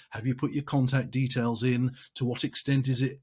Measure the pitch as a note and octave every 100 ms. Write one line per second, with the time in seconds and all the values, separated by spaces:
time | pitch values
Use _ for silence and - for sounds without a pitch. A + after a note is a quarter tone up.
0 | - A2 A#2+ B2 D3 C#3+ C#3 C#3+ B2+ C3+
1 | G#2+ B2+ C3 C3 A#2+ A2+ B2+ B2 B2+ B2+
2 | - - B2 A#2+ C#3+ - - C#3 C3 A#2+
3 | C3 C3+